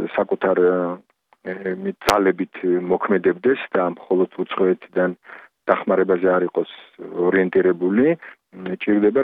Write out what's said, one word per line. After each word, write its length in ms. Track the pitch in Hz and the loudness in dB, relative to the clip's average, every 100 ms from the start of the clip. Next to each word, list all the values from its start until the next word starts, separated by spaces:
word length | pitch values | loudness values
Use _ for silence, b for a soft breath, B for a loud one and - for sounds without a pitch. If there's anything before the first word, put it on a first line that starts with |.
| 87 - | -6 -4
საკუთარ, 420 | 98 95 95 92 90 90 87 90 _ _ _ _ 92 | -2 -2 0 2 2 2 -2 -8 _ _ _ _ -12
ე, 240 | 95 95 92 | -8 -8 -6
მი-, 160 | 98 - - | -8 -4 0
ძალებით 460 | 101 95 90 90 - | 2 2 2 -4 -4
მოქმედებდეს 960 | 90 90 90 92 - 95 92 87 123 131 - - | 0 0 0 -2 0 0 0 0 0 0 -2 -2
და 160 | 87 | -2
მხოლოდ 380 | 85 - 92 90 - | -4 -2 0 0 -4
უცხოეთიდან 680 | 90 - 92 92 - 92 92 87 B B B _ - | -8 0 0 0 -4 -2 -2 -4 B B B _ -2
დახმარებაზე 600 | 92 - 95 92 87 92 | -2 0 0 2 2 2
არ 120 | 90 90 | 0 0
იყოს 240 | - 82 - - - - - 87 | -4 -6 -10 -20 -20 -12 -2 0
ორიენტირებული, 800 | 95 90 95 90 85 90 104 147 165 B B _ 92 | 2 2 2 2 2 0 2 2 0 B B _ -12
ჭირდება, 640 | 92 92 - 104 104 131 | -8 -6 0 2 4 2